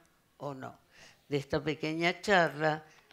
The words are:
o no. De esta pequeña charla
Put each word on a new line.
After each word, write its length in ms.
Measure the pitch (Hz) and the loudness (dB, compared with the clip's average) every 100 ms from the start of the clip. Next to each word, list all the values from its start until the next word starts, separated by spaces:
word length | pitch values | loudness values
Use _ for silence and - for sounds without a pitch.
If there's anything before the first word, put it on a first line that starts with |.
| _ _ _ - | _ _ _ -12
o 180 | 143 | -10
no. 240 | 135 123 - _ - - _ - | -10 -12 -16 _ -20 -20 _ -4
De 80 | 143 | -4
esta 260 | 143 156 | -2 -4
pequeña 580 | 143 143 156 160 170 180 | -2 -4 -4 -2 -2 0
charla 640 | - 190 165 143 156 156 - - _ | 4 4 4 2 0 0 -6 -20 _